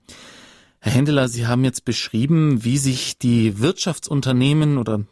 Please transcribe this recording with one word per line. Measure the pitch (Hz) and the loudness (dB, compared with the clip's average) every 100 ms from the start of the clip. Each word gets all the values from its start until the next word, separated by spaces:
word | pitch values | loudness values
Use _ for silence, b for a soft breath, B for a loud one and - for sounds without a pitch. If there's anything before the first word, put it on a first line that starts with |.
| B B B B B B B B | B B B B B B B B
Herr | - | -2
Händeler, | 123 143 143 127 | 0 2 2 0
Sie | 120 117 | -2 -2
haben | 123 | 0
jetzt | 131 - - | 0 -2 -4
beschrieben, | 113 - 110 135 165 156 127 117 | -6 -4 -2 0 2 2 0 0
wie | 139 | 0
sich | 135 127 - - | 0 -2 -4 -4
die | 127 120 110 101 | 0 2 2 2
Wirtschaftsunternehmen | 151 196 - - - 143 131 127 131 151 151 143 | -2 0 -4 -6 -4 -4 0 0 2 2 2 0
oder, | 113 107 104 | -2 -4 -6